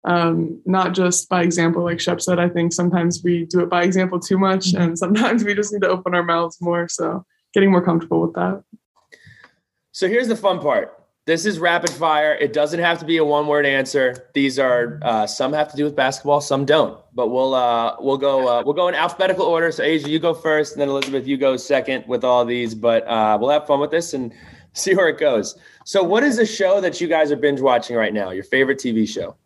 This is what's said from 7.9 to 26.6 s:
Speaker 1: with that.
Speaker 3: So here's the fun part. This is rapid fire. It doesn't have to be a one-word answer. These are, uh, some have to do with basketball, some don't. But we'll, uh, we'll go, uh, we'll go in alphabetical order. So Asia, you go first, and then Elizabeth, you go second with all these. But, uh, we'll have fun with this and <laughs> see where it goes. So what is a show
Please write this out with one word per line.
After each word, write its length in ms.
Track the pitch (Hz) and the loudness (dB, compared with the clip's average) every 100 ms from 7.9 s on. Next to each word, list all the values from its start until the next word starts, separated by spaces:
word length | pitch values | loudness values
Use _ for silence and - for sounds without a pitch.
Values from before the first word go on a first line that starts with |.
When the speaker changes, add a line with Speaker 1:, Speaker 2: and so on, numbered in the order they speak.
| 165 165 165 | 0 0 -2
Speaker 1:
with 120 | 165 | -2
that. 300 | 175 180 196 _ - _ _ _ - - - - _ _ _ _ | -2 -4 -4 _ -20 _ _ _ -20 -20 -20 -20 _ _ _ _
Speaker 3:
So 140 | - 185 | -4 0
here's 200 | 233 240 | 0 0
the 80 | 226 | 0
fun 240 | 196 180 | 0 0
part. 320 | 151 113 82 - _ _ - | 0 0 -2 -14 _ _ -2
This 220 | 165 196 | 0 0
is 100 | 165 | 0
rapid 320 | 170 170 170 | 0 0 -2
fire. 460 | 131 160 151 151 147 | 0 0 2 2 0
It 180 | 147 | 0
doesn't 260 | 147 147 170 | 0 -2 0
have 200 | 170 170 | 0 0
to 60 | 160 | 0
be 120 | 165 | 0
a 80 | 147 | 2
one-word 400 | 147 151 147 143 | 2 2 2 2
answer. 640 | 135 131 143 127 123 - 143 | 0 0 0 0 -2 -6 -2
These 240 | 139 127 | 0 0
are, 400 | 131 123 120 - | 2 2 0 -4
uh, 240 | 120 113 104 | -2 0 -2
some 280 | - 135 | -2 -2
have 180 | 151 151 | 0 -2
to 40 | 135 | -2
do 60 | |
with 120 | 147 143 | -4 0
basketball, 440 | 131 135 143 143 | -2 -2 0 0
some 260 | - 139 139 | 0 -2 2
don't. 340 | 156 120 - _ 120 | 2 2 -4 _ -4
But 140 | 117 | -2
we'll, 260 | 127 131 131 | 0 0 2
uh, 400 | 123 117 113 - | 2 2 0 -2
we'll 200 | 131 135 | -2 0
go, 280 | 139 135 127 | 0 2 2
uh, 140 | 120 | 0
we'll 120 | 123 147 | 0 0
go 120 | 180 | 0
in 40 | |
alphabetical 500 | 151 170 165 190 185 175 | 0 -2 0 0 0 0
order. 260 | 165 165 | 2 0
So 100 | - | 0
Asia, 260 | 156 160 143 | 0 0 -2
you 120 | 156 | -2
go 160 | 170 165 | -2 -2
first, 380 | 160 151 147 | 0 0 0
and 80 | - | -2
then 80 | 139 | -2
Elizabeth, 360 | 139 135 135 123 | -2 -2 -4 -4
you 100 | 135 | 0
go 200 | 135 127 | 0 0
second 460 | - 139 131 131 - | 0 0 0 -6 -4
with 160 | 123 | -2
all 220 | 127 123 120 | 2 2 2
these. 300 | 123 117 110 | -2 -4 -2
But, 320 | 117 113 113 | 0 0 0
uh, 320 | 113 107 104 | 0 2 2
we'll 80 | 127 | 2
have 160 | 147 143 | 0 2
fun 140 | 139 | 0
with 100 | 143 | 0
this 240 | 165 165 | -2 -4
and 180 | 139 120 - - | -8 -8 -12 -20
<laughs> 200 | - _ | -20 _
see 200 | - - | -8 0
where 160 | 190 170 | 2 2
it 80 | 139 | 2
goes. 400 | 147 117 95 - - _ | 0 0 -2 -12 -20 _
So 200 | - 202 | -2 0
what 180 | 175 214 | 2 2
is 160 | 285 233 | 2 2
a 80 | 214 | 0
show 340 | - | 0